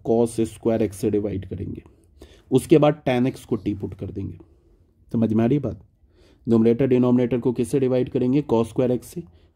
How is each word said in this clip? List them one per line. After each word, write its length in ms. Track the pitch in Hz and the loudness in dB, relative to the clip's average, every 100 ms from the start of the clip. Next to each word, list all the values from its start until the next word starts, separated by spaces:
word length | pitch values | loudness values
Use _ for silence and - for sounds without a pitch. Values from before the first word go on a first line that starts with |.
cos 360 | - 113 117 113 113 | -2 0 0 -2 -4
square 360 | - 117 110 | -4 -2 0
x 100 | 107 | -2
से 180 | 98 110 | -2 -2
डिवाइड 380 | 104 104 98 - | -2 -4 -8 -10
करेंगे। 340 | - - - - _ _ _ - - _ | -12 -10 -12 -18 _ _ _ -20 -20 _
उसके 280 | 131 - 156 | -2 4 4
बाद 240 | 147 151 - | 6 2 -2
tan 220 | 123 127 | 0 -2
x 140 | 127 | -4
को 120 | - 113 | -6 -6
t 180 | 104 101 | -4 -6
पुट 160 | 98 | -10
कर 160 | 95 98 | -10 -12
देंगे। 280 | 95 98 98 - _ _ _ _ _ _ | -10 -12 -14 -20 _ _ _ _ _ _
समझ 200 | 120 113 | -2 0
में 120 | 110 | 2
आ 20 | 117 | 2
रही 120 | 143 | 0
बात? 220 | 123 95 - _ _ _ _ _ - | -4 -10 -18 _ _ _ _ _ 0
न्यूमरेटर 400 | 113 113 117 131 | 4 4 2 2
डिनोमिनेटर 520 | 127 123 123 123 123 | 2 4 2 2 0
को 140 | 127 | -2
किससे 280 | 120 120 143 | -2 -2 0
डिवाइड 280 | 127 127 131 | 0 0 -2
करेंगे? 340 | 127 127 139 | -2 0 0
cos 260 | 139 113 113 | 0 0 0
square 300 | - 123 123 | -2 0 -2
x 40 | |
से। 180 | - 175 170 - _ | -4 -14 -16 -20 _